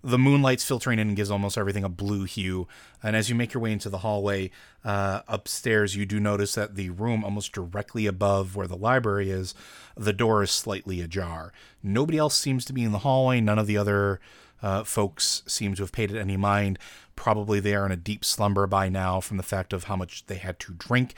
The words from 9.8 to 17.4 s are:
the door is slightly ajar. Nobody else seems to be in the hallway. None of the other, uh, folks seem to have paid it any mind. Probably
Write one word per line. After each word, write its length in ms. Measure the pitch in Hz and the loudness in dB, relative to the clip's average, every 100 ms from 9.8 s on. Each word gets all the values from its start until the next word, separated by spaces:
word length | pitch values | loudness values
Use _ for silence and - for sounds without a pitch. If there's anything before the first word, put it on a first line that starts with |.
| - - | -20 -4
the 160 | 107 | -2
door 300 | 101 117 107 | 2 4 4
is 80 | 98 | 4
slightly 500 | - - 98 98 92 | 0 -2 -6 -6 -6
ajar. 500 | 82 92 87 82 80 - - _ | -4 -4 -4 -8 -12 -16 -20 _
Nobody 380 | 98 104 151 160 | -2 0 2 2
else 160 | 151 - | 2 2
seems 260 | - 131 - | 0 -2 -2
to 80 | |
be 100 | 131 | -2
in 80 | 117 | 0
the 80 | 104 | 2
hallway. 420 | 139 131 131 127 | 2 4 4 4
None 160 | 107 107 | 4 4
of 80 | 104 | 4
the 100 | 104 | 2
other, 440 | 104 101 101 95 - - - _ | 4 4 4 0 -6 -20 -20 _
uh, 220 | 101 98 | -2 -2
folks 580 | 107 - 101 - - - - | -2 0 -2 0 -2 -2 -4
seem 260 | - 104 | -4 -2
to 80 | 95 | -2
have 100 | 98 | -4
paid 200 | - 104 | -2 -2
it 80 | 107 | -2
any 180 | 98 95 | -2 2
mind. 400 | 101 101 101 95 - - - - | 4 4 2 -2 -8 -20 -20 -4
Probably 440 | - 107 | 0 0